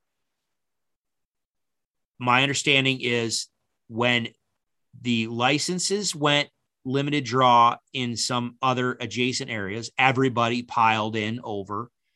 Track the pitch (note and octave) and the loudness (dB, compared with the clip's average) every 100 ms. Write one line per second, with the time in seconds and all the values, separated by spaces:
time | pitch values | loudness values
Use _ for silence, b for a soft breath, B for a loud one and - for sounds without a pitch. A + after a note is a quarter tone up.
0 | _ _ _ _ _ _ _ _ _ _ | _ _ _ _ _ _ _ _ _ _
1 | _ _ _ _ _ _ _ _ _ _ | _ _ _ _ _ _ _ _ _ _
2 | _ _ B2 B2 C#3 C3+ - C#3 C3 C3 | _ _ 2 2 2 0 2 2 2 -2
3 | B2 A#2+ A2+ G#2+ - _ _ _ _ A2+ | -2 -2 -2 -4 -8 _ _ _ _ -2
4 | A#2+ A#2+ A#2 - _ _ _ _ _ - | 0 0 -2 -12 _ _ _ _ _ -8
5 | B2 A#2 A2+ A#2 B2 D3 - F3+ - G3 | -2 0 0 0 0 2 0 -4 -2 -2
6 | F#3+ D#3 D3 D3 C#3+ _ _ _ C3 C3+ | -4 -2 2 2 0 _ _ _ -4 -2
7 | C#3+ D3 B2 B2+ C3 A#2+ A#2 - _ C#3 | 0 -2 -2 2 6 8 6 2 _ -8
8 | B2 A2+ - B2 A#2+ A#2+ C3 B2+ B2+ - | -6 -4 -4 -2 -4 -4 -2 0 -2 -4
9 | A#2+ G#2+ B2 B2 C3 A2+ G2 G#2+ A2 - | -8 -2 -2 -2 -6 -8 -6 -8 -8 2
10 | C3 B2 C3+ A#2 A#2 B2 B2 - A2+ A2 | 2 4 0 2 0 -2 -4 0 2 2
11 | A2 A2 G#2+ A#2+ A#2 G#2 F#2+ G#2 A#2+ _ | -2 -4 -4 -6 -8 -10 -8 -8 -10 _
12 | _ | _